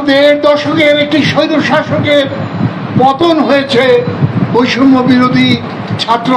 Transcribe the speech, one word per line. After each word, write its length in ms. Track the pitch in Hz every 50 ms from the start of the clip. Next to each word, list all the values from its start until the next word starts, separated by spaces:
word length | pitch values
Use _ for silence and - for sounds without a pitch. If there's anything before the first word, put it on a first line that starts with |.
| 285 285
দেড় 280 | 269 277 285 294 294 294 294 294
দশকের 460 | 294 294 - 285 320 320 302 294 294 294 294
একটি 140 | 294 302 294 - -
স্বৈর 300 | - 277 311 311 311 285 - -
শাসকের 560 | - 311 294 - 294 294 294 294 294 285 269 269 - - - - - - - - - - - - - -
পতন 340 | 247 269 277 - 339 339 330 311 240 220
হয়েছে 360 | 277 277 269 - 247 233 269 254 240 240 240 - - - - - - - - - -
বৈষম্য 420 | 233 254 240 - 240 269 269 262 254 247 269
বিরোধী 400 | 254 247 254 247 254 254 254 254 247 240 - - - - - - - -
ছাত্র 280 | - 226 233 233 233 247 254